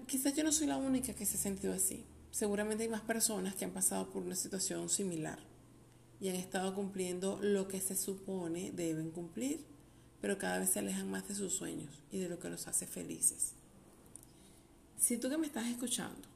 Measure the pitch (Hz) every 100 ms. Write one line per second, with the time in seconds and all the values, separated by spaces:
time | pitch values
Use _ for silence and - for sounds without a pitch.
0 | - 262 277 277 311 302 294 269 269 262
1 | 247 208 202 196 202 190 190 190 - -
2 | - - - - 208 202 208 220 226 220
3 | 214 226 220 208 190 196 185 185 185 190
4 | 190 196 180 185 - 190 - 170 170 -
5 | 202 165 156 156 - - - - - -
6 | - - 190 185 185 190 185 190 196 190
7 | 180 180 190 196 208 202 190 190 - 190
8 | - 196 - 190 170 165 190 185 165 160
9 | 160 165 170 - 254 320 - - - -
10 | - - 208 196 185 180 190 208 196 190
11 | 196 190 190 202 190 - 170 160 147 -
12 | - 196 180 170 175 170 - 170 185 -
13 | 165 - - - - - - - - -
14 | - - - - - - - - - -
15 | - 240 254 302 311 240 233 240 247 -
16 | - - -